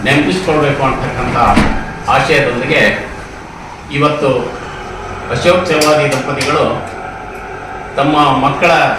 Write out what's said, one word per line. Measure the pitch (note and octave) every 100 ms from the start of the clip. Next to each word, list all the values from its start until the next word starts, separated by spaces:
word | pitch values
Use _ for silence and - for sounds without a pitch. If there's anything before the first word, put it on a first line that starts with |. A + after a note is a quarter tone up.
ನೆನಪಿಸ್ಕೊಳ್ಬೇಕು" | G#2 C#3 D3+ F#3 F3 D3+ C#3+ C#3
ಅಂತಕ್ಕಂಥ | C3+ B2+ B2+ - B2 - - - - - - - -
ಆಶಯದೊಂದಿಗೆ | C3+ - D3 - A#2+ - - A2 - - - - - - - - - -
ಇವತ್ತು | C#3+ D3 D3+ C3+ - - - - - - - - - -
ಅಶೋಕ್ | - F3 F3+ F3+
ಚಲವಾದಿ | D#3 D3+ D3+
ದಂಪತಿಗಳು | C#3+ B2+ C3 C3+ - D3+ C3+ - - - - - - - - - - - - -
ತಮ್ಮ | D3 D3 D3 C3 C#3
ಮಕ್ಕಳ | C#3+ E3+ D#3+ C#3+